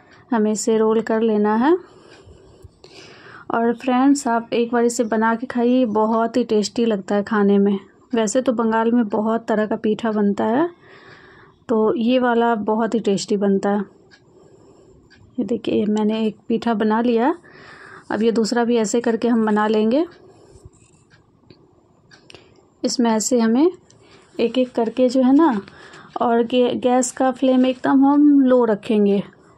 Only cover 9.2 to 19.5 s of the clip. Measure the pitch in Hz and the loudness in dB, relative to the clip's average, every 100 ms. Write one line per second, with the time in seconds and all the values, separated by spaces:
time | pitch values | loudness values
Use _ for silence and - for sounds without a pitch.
9.2 | 220 226 226 214 214 226 214 214 226 214 | -2 -4 -2 -2 -2 -2 -4 -2 -2 0
10.2 | 202 196 220 247 349 349 - - - - | 0 0 -2 0 -2 -6 -20 -20 -20 -20
11.2 | - - - _ - 220 220 - 226 254 | -20 -20 -20 _ -4 0 0 0 0 0
12.2 | 247 233 233 226 208 220 226 226 202 196 | 2 0 0 -2 -2 -2 -2 -2 -2 -4
13.2 | - 202 202 196 202 208 196 _ _ - | -2 -2 0 0 0 -4 -6 _ _ -20
14.2 | _ _ - - - - - - _ - | _ _ -20 -20 -20 -20 -20 -20 _ -20
15.2 | - - 214 233 - 226 214 214 214 220 | -18 -10 -6 -4 -2 -2 -2 -2 -2 -2
16.2 | 214 208 - 226 233 220 220 220 240 226 | -4 -6 -6 -4 -2 -2 0 0 0 0
17.2 | 254 349 - - - - - - - 208 | 0 -2 -10 -20 -20 -20 -20 -20 -8 -2
18.2 | 226 214 208 240 233 240 208 240 233 220 | 0 0 -2 -2 0 0 0 -2 -2 -2
19.2 | 233 233 214 | 0 0 0